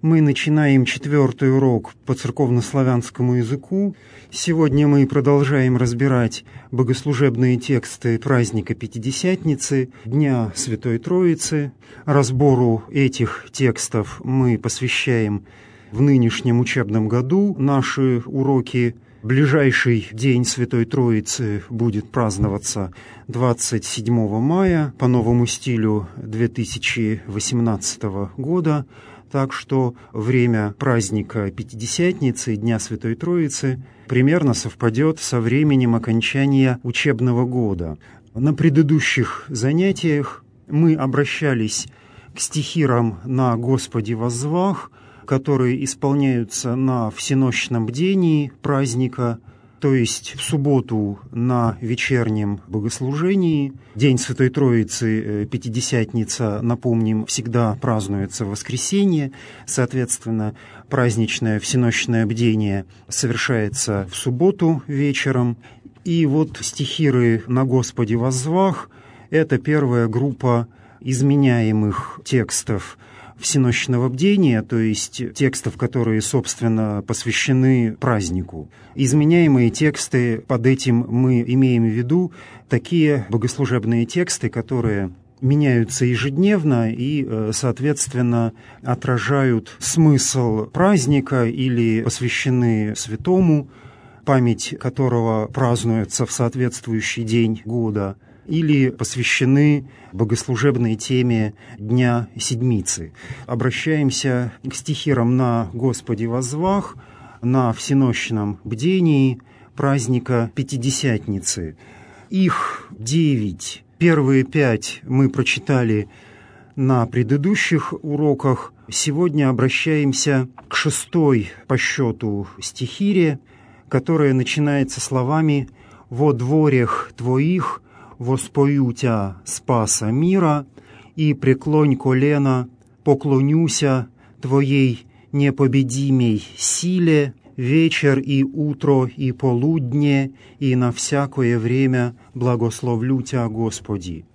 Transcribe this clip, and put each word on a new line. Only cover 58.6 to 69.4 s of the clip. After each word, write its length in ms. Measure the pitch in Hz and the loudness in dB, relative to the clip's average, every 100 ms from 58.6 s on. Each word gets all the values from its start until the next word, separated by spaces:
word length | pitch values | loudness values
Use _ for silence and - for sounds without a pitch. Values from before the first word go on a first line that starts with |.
| - 123 - 196 202 160 135 - - - - | -8 -8 -2 0 2 0 -2 -8 -20 -20 -8
соответственно, 880 | - 123 131 120 - 117 113 107 107 - - - | -2 -2 -2 -4 -6 -4 -4 -4 -6 -20 -20 -6
праздничное 680 | 127 123 107 110 - 117 107 | 0 0 0 -2 -2 -2 -2
всенощное 680 | - 127 120 113 - 117 110 | -2 0 0 0 0 0 0
бдение 580 | 113 120 110 104 98 92 - - | 0 0 2 0 -2 -6 -18 -10
совершается 1000 | - 131 117 - 120 104 - - 101 95 | -6 -4 -2 -2 -2 -2 -4 -4 -4 -4
в 60 | |
субботу 720 | - - 120 180 196 165 160 - | -6 -6 0 0 2 0 0 -4
вечером. 720 | 139 143 139 139 127 123 117 - - - - | -2 -2 0 -2 0 0 -4 -12 -20 -20 -14
И 220 | - 170 156 | -4 0 2
вот 320 | 143 156 - | 2 -2 -4
стихиры 840 | - - 139 - 151 127 120 113 - | -10 -6 -8 0 2 4 4 2 0
«На 160 | 127 | 0
Господе 500 | 135 127 117 - 113 | 2 0 -2 -4 -2
воззвах» — 720 | 117 127 127 139 175 190 151 - - - - - | 0 0 -2 -2 0 0 0 -8 -20 -20 -20 -2
это 280 | 156 | 0